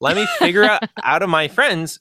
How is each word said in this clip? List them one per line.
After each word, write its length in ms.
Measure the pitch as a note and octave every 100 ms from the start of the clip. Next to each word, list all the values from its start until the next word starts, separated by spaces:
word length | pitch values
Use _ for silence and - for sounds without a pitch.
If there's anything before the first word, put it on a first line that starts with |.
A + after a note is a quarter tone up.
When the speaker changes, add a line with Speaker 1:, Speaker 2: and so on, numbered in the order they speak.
Speaker 1:
Let 160 | C3+ F#3+
me 100 | G#3+ E5
figure 260 | - F#3
out, 180 | G#3+ G#3
Speaker 2:
<laughs> 200 | A3 -
Speaker 1:
out 200 | B2+ D#3
of 60 | F#3+
my 180 | D#3+ D3+
friends 500 | - C4 E3+ D#3+ -